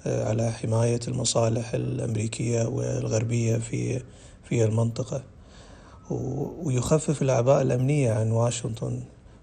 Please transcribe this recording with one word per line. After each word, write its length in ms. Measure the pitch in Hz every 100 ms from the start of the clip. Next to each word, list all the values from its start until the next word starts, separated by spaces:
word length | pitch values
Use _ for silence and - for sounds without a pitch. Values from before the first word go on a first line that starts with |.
| 131
على 460 | 120 117 113 117
حماية 480 | 113 113 113 117 117 117
المصالح 640 | 123 120 120 113 113 117
الأمريكية 920 | 123 123 123 127 113 113 - 120 117 120
والغربية 920 | 123 123 120 120 110 113 117 113 117
في، 440 | 113 127 120 120 - - - -
في 200 | - 120
المنطقة، 600 | 110 110 113 113 120 139 - - - - - - - - -
و-، 560 | 117 123 135 147 - -
ويخفف 540 | 123 - 156 - 143
الأعباء 400 | 135 120 123 151
الأمنية 500 | 143 127 131 151 123
عن 200 | 110 110
واشنطن، 680 | 113 120 - 113 113 127 123 123 - - -